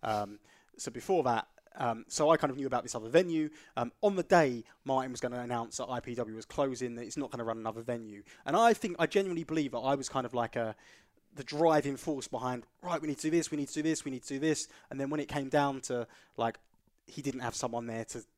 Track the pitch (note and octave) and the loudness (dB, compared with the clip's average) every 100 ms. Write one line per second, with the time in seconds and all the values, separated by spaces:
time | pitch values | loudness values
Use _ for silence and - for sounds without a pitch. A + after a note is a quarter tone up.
0 | G#2+ G#2+ G#2 G#2 _ - _ - - B2 | 0 -2 -2 -8 _ -20 _ -12 -10 -8
1 | - F#3 B2+ A2+ - - _ - B2 A2+ | 0 2 4 2 -2 -14 _ -4 -2 -2
2 | - - D3+ D#3+ D3 C3+ C3+ B2 A#2+ A#2+ | -6 2 6 6 4 -2 -2 -2 -4 -8
3 | A2 D3+ F3+ E3 D3+ - - - A#2+ _ | 4 4 4 0 0 -4 -10 -4 -4 _
4 | G#3 F#3+ F3 F3+ D3 A#2+ - - C3 C3 | 2 2 6 6 6 2 -8 -14 0 0
5 | C3 A#2+ B2+ B2 A#2+ A#2+ A#2 - B2 B2 | 0 -4 -4 -4 -2 -2 -2 -6 -6 -6
6 | B2 A#2+ A2 A2 G#2+ - C#3 B2 B2 A#2 | -6 -6 -6 -6 -8 0 0 0 -4 -6
7 | A#2 - C3+ B2 A2+ A2+ A2 A2 A#2 A#2+ | -8 -6 -6 -4 -4 -2 -4 -6 -6 -6
8 | A2 G#2 G#2 - - E3+ A#3 A3 G#3 F3 | -6 -16 -18 -12 0 6 6 6 0 0
9 | D#3+ G#3 G3 E3+ E3 D#3+ C#3 A#2 C3 C#3 | 2 2 2 -2 -2 -2 -2 -2 0 0
10 | B2+ C3+ B2 B2 A#2 C3 A2+ G#2+ - - | 0 -2 -2 -2 -2 0 -2 -4 -16 -20
11 | _ _ _ - - D3 E3 D3+ C#3 C3+ | _ _ _ -14 -8 4 6 6 4 -4
12 | - C#3+ - B2 B2+ B2 - _ F3+ E3 | -4 -4 -4 -4 -2 -4 -8 _ -4 -2
13 | D#3 C#3 D#3 E3+ D#3 D3 C#3 D3+ D#3 D#3 | -2 -2 2 2 2 -4 -4 0 0 0
14 | D3 C3 - C3+ D#3 D3 - - - C3+ | -2 -8 -6 0 2 0 -2 -14 -12 -6
15 | C#3 D3+ C#3+ D3 C3+ D3 C#3+ C3+ - B2 | -2 -2 -2 -4 2 4 4 0 -4 -4
16 | A#2 - _ - A#2 - _ _ _ _ | -4 -12 _ -2 -2 -2 _ _ _ _
17 | - - C#3 B2+ A#2+ - B2+ A#2 A#2 A2+ | -16 -6 -6 -4 -6 -4 -4 -4 -4 -6
18 | A2 A#2+ - | -6 -10 -14